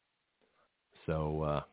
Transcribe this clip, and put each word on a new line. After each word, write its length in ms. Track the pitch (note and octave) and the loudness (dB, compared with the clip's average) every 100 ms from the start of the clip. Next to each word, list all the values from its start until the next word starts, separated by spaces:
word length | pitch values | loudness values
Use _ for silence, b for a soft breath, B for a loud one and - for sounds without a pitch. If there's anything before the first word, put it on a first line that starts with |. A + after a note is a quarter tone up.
| _ _ _ _ _ _ _ _ _ - - | _ _ _ _ _ _ _ _ _ -10 -2
So, 360 | D#2 D2+ D2+ | 0 0 0
uh, 200 | D2+ D2 - | 0 0 -2